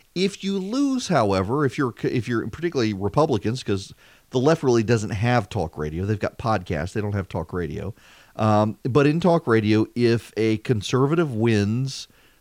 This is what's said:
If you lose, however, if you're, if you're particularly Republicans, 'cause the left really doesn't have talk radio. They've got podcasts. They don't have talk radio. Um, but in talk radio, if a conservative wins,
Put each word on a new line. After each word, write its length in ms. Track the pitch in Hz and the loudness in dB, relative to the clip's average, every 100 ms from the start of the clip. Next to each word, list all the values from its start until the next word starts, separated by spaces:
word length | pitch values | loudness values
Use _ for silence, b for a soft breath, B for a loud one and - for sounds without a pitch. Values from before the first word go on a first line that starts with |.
| b | b
If 300 | 170 190 - | -2 -2 -2
you 160 | 190 196 | -4 -4
lose, 480 | 185 254 277 262 - | -4 -2 0 -2 0
however, 580 | 156 104 95 95 139 | 2 4 2 0 0
if 140 | 139 - | 0 0
you're, 160 | 127 - | -4 -2
if 240 | 147 127 110 | -4 -2 -2
you're 180 | 113 - | -4 -4
particularly 440 | - 170 151 110 | -6 -4 -2 -2
Republicans, 680 | 98 101 - 151 110 104 131 | -2 -2 0 2 0 -2 -4
'cause 320 | - 98 - - b b b | -4 -4 -6 -18 b b b
the 100 | 127 | 0
left 240 | 135 165 | 2 2
really 180 | 135 117 | 4 4
doesn't 280 | 110 117 104 | 4 0 0
have 380 | 101 120 123 98 | -2 2 0 0
talk 300 | 104 80 - | -4 -6 -6
radio. 260 | 76 80 | -6 -4
They've 140 | 98 107 | -2 -2
got 180 | - - | -4 -4
podcasts. 580 | 117 104 90 82 82 | -2 -2 -2 -4 -4
They 60 | 110 | -4
don't 140 | 104 | -4
have 140 | 101 92 | -4 -4
talk 240 | 92 85 | -6 -6
radio. 420 | 92 80 80 85 - b b b | -6 -6 -6 -8 -10 b b b
Um, 420 | - 110 107 107 - | -2 2 4 2 -2
but 240 | 131 147 143 | -2 2 2
in 140 | 160 | 2
talk 260 | 180 165 127 | 2 2 2
radio, 400 | 113 107 107 107 | 2 4 2 2
if 380 | 120 120 117 - 104 | 0 2 2 -2 -2
a 200 | 110 110 | 0 0
conservative 760 | - 110 - 127 139 170 156 | 0 -2 0 0 2 2 0
wins, 760 | 110 117 107 101 117 135 - - b b b | 0 2 4 2 0 -4 -8 -14 b b b